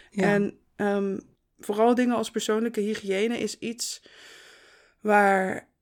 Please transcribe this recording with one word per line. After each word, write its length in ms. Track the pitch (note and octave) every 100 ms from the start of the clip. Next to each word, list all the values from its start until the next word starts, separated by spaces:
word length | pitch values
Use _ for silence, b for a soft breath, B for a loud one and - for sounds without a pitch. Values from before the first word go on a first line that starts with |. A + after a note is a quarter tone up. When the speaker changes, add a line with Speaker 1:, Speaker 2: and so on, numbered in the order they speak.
| B
Speaker 1:
Ja. 140 | G3
Speaker 2:
En, 340 | G3 G3+ G3+ - _ -
ehm, 440 | G3+ G3+ G3 G3 - _ _ _
vooral 360 | - G#3 A#3 B3
dingen 200 | B3 A3+
als 160 | A3
persoonlijke 480 | A3 - G#3+ A#3 A#3
hygiëne 560 | G#3 G#3+ G3 F#3+ A3+ A#3+
is 180 | G#3 -
iets 440 | A3 A#3 - - B B B B B B B B B _
waar 680 | G#3+ G#3 G3+ F#3+ F#3+ - - _